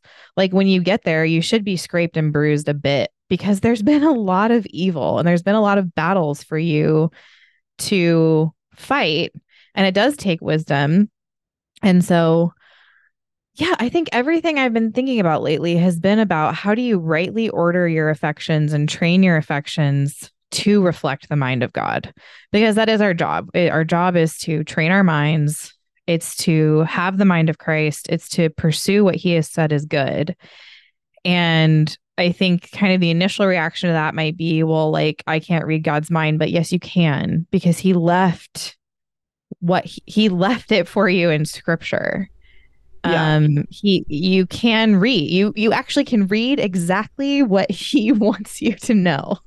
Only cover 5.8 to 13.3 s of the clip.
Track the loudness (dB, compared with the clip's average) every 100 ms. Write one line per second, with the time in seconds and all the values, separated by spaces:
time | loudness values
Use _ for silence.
5.8 | 0 -2 -2 0 -2 -4 -6 -4 0 0
6.8 | 2 2 0 -4 -18 _ _ _ _ _
7.8 | -4 0 2 4 4 2 0 -4 _ _
8.8 | -4 -2 0 -2 -4 -10 -20 _ _ -2
9.8 | 0 2 0 0 -4 -4 -2 -2 0 0
10.8 | 2 2 2 -2 _ _ _ _ _ _
11.8 | 2 4 4 2 2 2 0 -4 _ _
12.8 | _ _ _ _ _